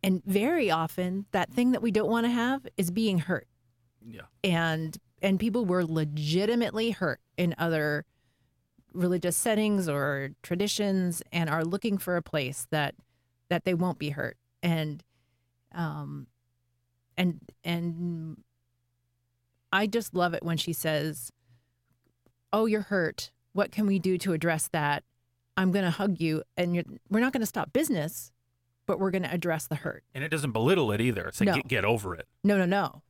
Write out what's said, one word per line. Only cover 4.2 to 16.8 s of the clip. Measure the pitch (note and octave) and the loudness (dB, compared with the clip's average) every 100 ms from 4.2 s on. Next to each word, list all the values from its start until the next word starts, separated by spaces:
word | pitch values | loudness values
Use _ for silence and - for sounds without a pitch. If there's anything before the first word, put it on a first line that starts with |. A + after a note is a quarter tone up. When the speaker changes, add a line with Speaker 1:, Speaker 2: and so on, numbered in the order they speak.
| - _ | -20 _
Speaker 1:
And, | G3 E3+ E3 D#3+ D#3+ - _ _ | 0 2 2 0 -4 -8 _ _
and | G3 F#3+ | 0 2
people | A3+ A3 G#3+ | 2 0 2
were | F3+ E3+ | 2 2
legitimately | D#3+ D#3 D3 D3+ E3 G#3 A#3+ A#3 G#3+ A3+ | 0 0 -2 0 2 2 2 0 0 -2
hurt | G3+ F3 B2+ _ - | 0 -2 -4 _ -2
in | F3 - | -2 0
other | E3+ D#3+ D3+ D3 D#3 _ _ _ _ _ _ _ _ | 0 0 0 -2 -6 _ _ _ _ _ _ _ _
religious | F3+ F3+ F3+ E3+ D#3+ | -2 0 2 0 0
settings | - G#3+ G#3+ G3+ F3 | 2 2 4 2 0
or | C#3+ C#3 C#3 C#3 D3+ | 0 0 -2 -6 -12
traditions | - F3 G#3 - G3+ F#3+ F3+ E3+ - | -6 -2 -2 0 0 2 0 -4 -4
and | E3+ E3 | -2 0
are | D#3 | 0
looking | E3 G3 A#3 G3 | 0 -2 -2 -2
for | - F3 | 0 -2
a | |
place | - D#3 C3 C#3 - | -2 -2 -2 -6 -4
that, | D#3 C#3+ - _ _ _ _ _ | -2 -2 -4 _ _ _ _ _
that | F3 | -2
they | F#3 F3 | 0 0
won't | F3+ E3+ | 0 -2
be | D3 | -4
hurt. | C#3+ B2+ - _ _ | -4 -6 -8 _ _
And, | F3 E3 D3+ D3 - _ _ _ _ _ _ | 0 0 -2 -6 -14 _ _ _ _ _ _
um, | - E3 D3+ C#3+ C#3+ C3 _ _ _ _ _ | -6 -4 -4 -8 -10 -14 _ _ _ _ _